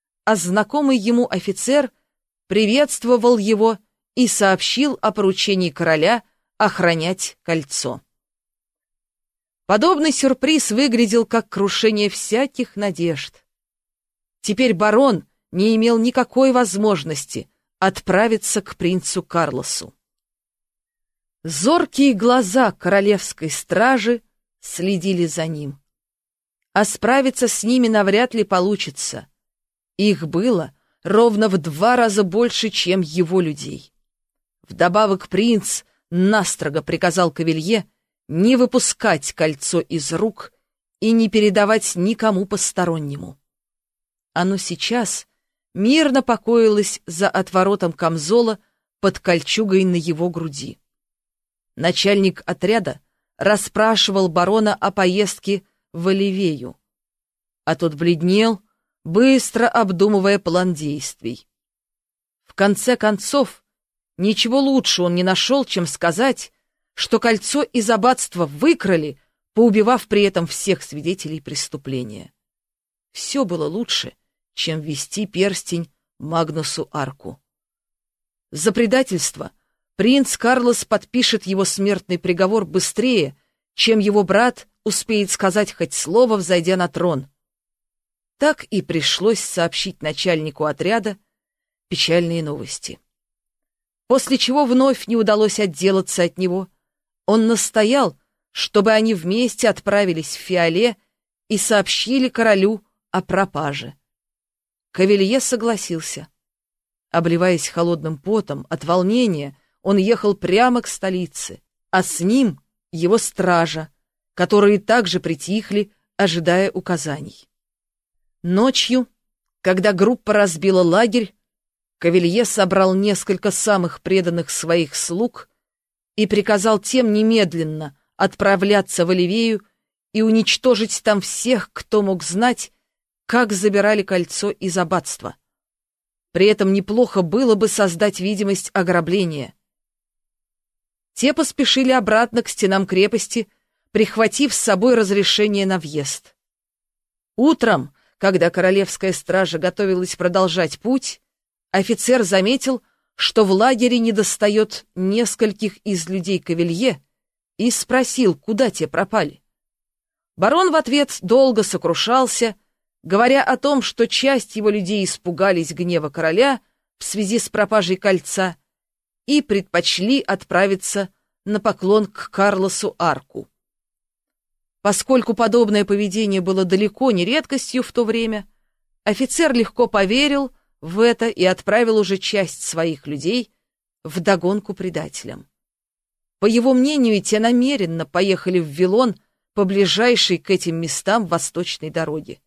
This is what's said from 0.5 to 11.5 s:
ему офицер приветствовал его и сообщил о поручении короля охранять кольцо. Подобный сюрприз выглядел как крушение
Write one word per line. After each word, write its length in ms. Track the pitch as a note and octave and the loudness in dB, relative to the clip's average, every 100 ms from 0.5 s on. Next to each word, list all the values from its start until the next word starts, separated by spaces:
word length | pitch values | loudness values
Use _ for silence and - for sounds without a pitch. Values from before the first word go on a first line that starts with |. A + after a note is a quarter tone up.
| G3+ G#3 D4 C#4 B3+ | -2 0 0 2 2
ему 280 | G3+ A#3+ B3 | 2 0 0
офицер 600 | F#3 G3+ F#3+ - C#4+ C4+ - _ _ _ _ _ | -4 -6 -6 0 0 0 -8 _ _ _ _ _
приветствовал 920 | G3 G#3+ B3+ D4 - A#3 B3 A#3+ A#3 | 0 2 2 2 -2 0 2 4 2
его 420 | G3+ G#3+ A3 A3 _ _ _ - | 2 2 2 0 _ _ _ 0
и 120 | B3 | 0
сообщил 720 | - G3 F#3 - A#3+ C#4+ - | 2 2 2 -2 -2 -2 0
о 120 | G#3+ | -4
поручении 560 | G#3+ G3 F#3 - F#3+ F3 | 0 0 0 -2 0 -2
короля 540 | - E3 D#3 F3 A#3 - _ _ - | -2 0 2 2 0 -4 _ _ -2
охранять 800 | G#3 - B3 E3 E3 F#3 - - | -2 2 0 0 -2 -4 -8 -10
кольцо. 580 | - E3 C#3 - C3 A2+ _ _ _ _ _ _ _ _ _ _ _ _ _ _ _ _ - | -4 -4 -4 -8 -8 -10 _ _ _ _ _ _ _ _ _ _ _ _ _ _ _ _ 0
Подобный 440 | G#3 E4+ D4+ D#4 | 2 4 2 0
сюрприз 600 | - C4+ C4 D4 D#4 - | 2 0 2 2 0 0
выглядел 540 | A3 C#4 A3+ A3+ A#3 A3 | 0 2 2 2 2 0
как 220 | A3+ | -2
крушение 640 | - | -4